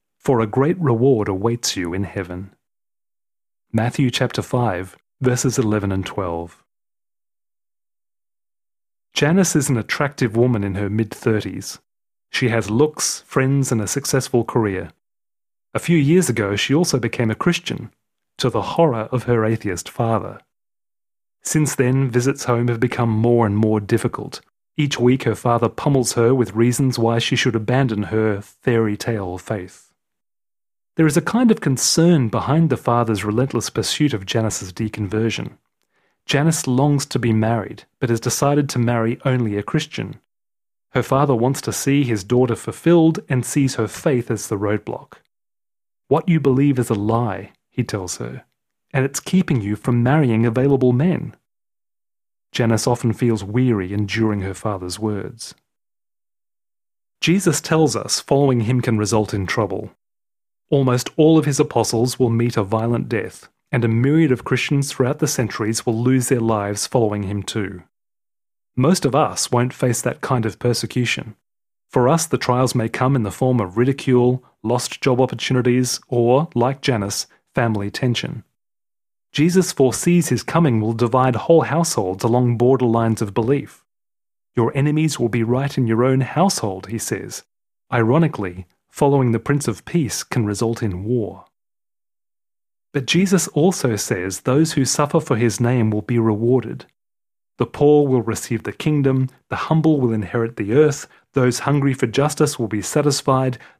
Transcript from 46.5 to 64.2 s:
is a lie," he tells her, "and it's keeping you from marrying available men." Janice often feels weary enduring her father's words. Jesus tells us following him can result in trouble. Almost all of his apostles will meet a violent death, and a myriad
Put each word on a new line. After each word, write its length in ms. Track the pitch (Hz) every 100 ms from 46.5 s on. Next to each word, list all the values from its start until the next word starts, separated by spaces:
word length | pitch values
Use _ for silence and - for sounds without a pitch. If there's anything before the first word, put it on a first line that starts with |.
| 131 143 127
is 120 | 117
a 40 |
lie," 580 | 104 107 117 117 92 101 _ _
he 120 | -
tells 360 | 120 104 92 -
her, 260 | 120 127 _ _ _ _ _
"and 100 | 135
it's 160 | 131 -
keeping 440 | - 185 - 131
you 140 | 98 104
from 260 | - 120
marrying 420 | 120 151 131 110
available 480 | 117 113 143 135 127
men." 420 | 123 175 156 - - _ _ _ _ _ _ _ _ _ _ _
Janice 360 | - 117 110 131
often 280 | 120 117
feels 280 | 104 120 110
weary 520 | 98 117 127 104 92
enduring 480 | 104 101 98 110 104
her 100 | 95
father's 460 | 92 110 95 90 92
words. 560 | 107 101 - 113 - - _ _ _ _ _ _ _ _ _ _ _ _ _ _ _ -
Jesus 400 | 156 190 185 -
tells 340 | - 160 147 110
us 240 | - -
following 400 | - 139 143 123
him 220 | 107 127
can 160 | 123 107
result 340 | 101 110 104
in 140 | 104 92
trouble. 500 | - 98 98 - _ _ _ _ _ _ _ -
Almost 400 | 143 131 123 - -
all 220 | 156 160
of 80 | 147
his 120 | 139
apostles 600 | 143 117 107 113 127 -
will 100 | 123
meet 300 | 117 120 117
a 40 |
violent 460 | 98 110 117 117 117
death, 400 | 113 107 - - _ -
and 120 | 131
a 60 | 117
myriad 440 | 113 135 160